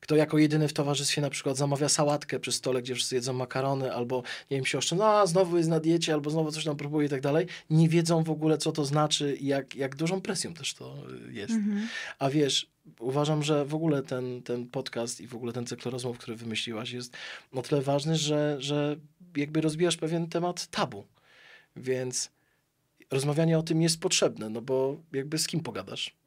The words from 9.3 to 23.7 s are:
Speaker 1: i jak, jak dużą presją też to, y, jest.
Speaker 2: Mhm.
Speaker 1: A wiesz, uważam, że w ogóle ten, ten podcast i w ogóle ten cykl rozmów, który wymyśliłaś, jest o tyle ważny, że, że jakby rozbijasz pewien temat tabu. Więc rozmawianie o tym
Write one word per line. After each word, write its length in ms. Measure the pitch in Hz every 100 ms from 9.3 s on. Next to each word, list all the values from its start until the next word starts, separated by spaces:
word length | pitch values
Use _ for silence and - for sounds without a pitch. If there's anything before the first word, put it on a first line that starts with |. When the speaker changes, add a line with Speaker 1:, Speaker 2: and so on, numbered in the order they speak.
| 135
Speaker 1:
i 60 | 139
jak, 280 | 139 131
jak 220 | - 135 139
dużą 240 | 160 190
presją 340 | 190 180 107
też 200 | 82 131
to, 220 | - 127 139 127 62 117
y, 40 |
jest. 200 | 127 202
Speaker 2:
Mhm. 360 | 226 202 202 226 - - -
Speaker 1:
A 120 | 139
wiesz, 360 | 147 143 127 - _ - -
uważam, 420 | 117 135 147 151
że 220 | 147 151
w 100 | 139
ogóle 280 | 156 165 143
ten, 400 | - 127 127 123
ten 260 | 120 120 123
podcast 520 | 135 127 - 120 120
i 60 | 110
w 80 |
ogóle 180 | 120 123
ten 140 | 117 120
cykl 240 | 120 123
rozmów, 280 | 123 123 120
który 180 | - 113
wymyśliłaś, 540 | 117 107 - 110 117
jest 260 | 123 120 - - - -
o 100 | 131
tyle 200 | 127 147
ważny, 340 | 135 143 147 160
że, 400 | 147 147 147 147
że 360 | 135 147 147 147 - _ - 143
jakby 240 | 147 156
rozbijasz 360 | 156 156 175 165
pewien 320 | 160 170 165
temat 380 | 170 175 170 -
tabu. 400 | - 170 104 98 _ _ - - - _ -
Więc 540 | 123 127 127 123 - _ _ _ _ _ _ _ _
rozmawianie 480 | 135 139 147 165 160
o 40 |
tym 200 | 160